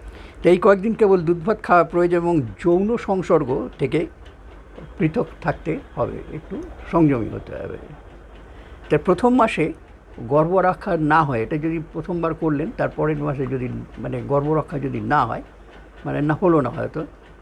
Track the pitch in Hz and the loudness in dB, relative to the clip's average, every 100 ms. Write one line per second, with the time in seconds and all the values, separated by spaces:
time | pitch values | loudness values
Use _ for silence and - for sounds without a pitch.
0 | - - - - 170 185 196 196 214 220 | -18 -18 -20 0 4 6 6 4 2 2
1 | 208 190 160 175 165 214 - 175 160 175 | 4 4 4 -2 0 -4 4 4 4 2
2 | 175 175 170 170 117 98 175 175 208 233 | 2 2 2 0 0 -2 2 2 2 -2
3 | - 190 170 165 127 143 247 - 139 156 | -2 -2 2 2 2 -4 -4 -4 -2 -2
4 | - - - - - - - - 165 - | -4 -10 -20 -20 -20 -20 -20 -20 -18 -2
5 | 160 190 - - 156 - 160 262 - - | -2 0 -4 -6 -6 -6 -6 -8 -8 -6
6 | 110 107 - 156 - 208 349 - - 170 | -4 -6 -12 -14 -10 -12 -12 -14 -4 2
7 | 156 127 104 107 - - 92 - - - | 4 2 -2 -8 -10 -12 -10 -12 -14 -18
8 | - - - - - - - - - 151 | -20 -20 -20 -20 -20 -20 -20 -18 0 0
9 | 190 180 247 254 - - 160 - - - | 2 4 4 4 4 2 -2 -4 -16 -20
10 | - - 117 143 160 190 180 185 208 170 | -20 -14 0 2 4 4 2 0 -2 0
11 | 147 160 147 120 113 156 160 165 156 165 | 4 4 4 0 -2 -2 -2 -4 -6 -10
12 | 160 175 165 156 160 143 160 - 139 - | -6 -2 -2 -2 0 0 -2 -4 -6 -2
13 | 151 151 147 135 127 131 123 117 117 - | -2 -2 -4 -4 -4 -4 -6 -8 -12 -12
14 | 127 127 113 139 143 156 - 147 135 123 | -8 -8 -2 -2 0 -2 -2 -6 -6 -6
15 | 110 147 117 - - - - - - - | -2 0 0 -4 -10 -20 -20 -20 -20 -14
16 | 147 139 147 151 185 160 123 - 113 156 | -8 -4 -2 2 4 4 2 -4 -8 -8
17 | - - - - | -12 -14 -20 -20